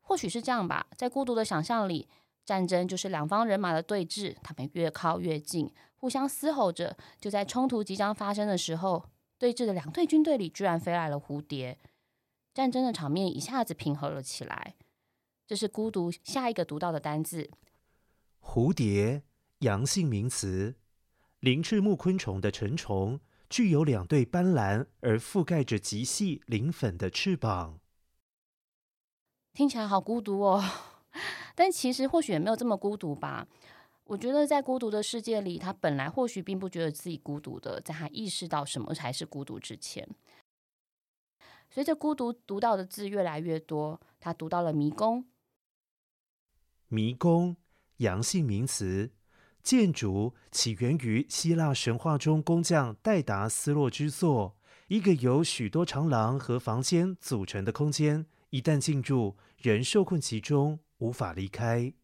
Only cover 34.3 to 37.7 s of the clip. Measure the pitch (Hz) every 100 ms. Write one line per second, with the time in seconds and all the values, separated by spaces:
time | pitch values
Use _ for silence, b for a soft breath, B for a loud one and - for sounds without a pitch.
34.3 | 285 294 294 269 254 233 208 208 233 220
35.3 | 220 196 170 175 196 165 143 139 - 240
36.3 | 196 180 190 190 175 165 151 180 160 -
37.3 | 147 151 - -